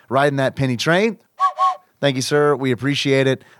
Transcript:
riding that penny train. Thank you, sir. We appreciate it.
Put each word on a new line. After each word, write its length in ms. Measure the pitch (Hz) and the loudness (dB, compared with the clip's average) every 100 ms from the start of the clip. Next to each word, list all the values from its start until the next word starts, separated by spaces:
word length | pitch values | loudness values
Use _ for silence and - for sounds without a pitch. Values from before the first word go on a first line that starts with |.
| - | -4
riding 300 | 131 143 139 | 0 2 2
that 180 | 131 - | -2 -2
penny 220 | 135 120 | -2 -2
train. 400 | 160 175 226 - _ - 381 - - - _ _ | 0 2 0 -4 _ -4 -4 0 -2 -2 _ _
Thank 160 | 143 131 | -2 -2
you, 60 | |
sir. 340 | 123 147 147 135 | 0 0 2 0
We 140 | 131 | -2
appreciate 540 | 117 135 139 139 135 131 | -2 -2 -2 0 2 2
it. 180 | 127 - _ | -2 -6 _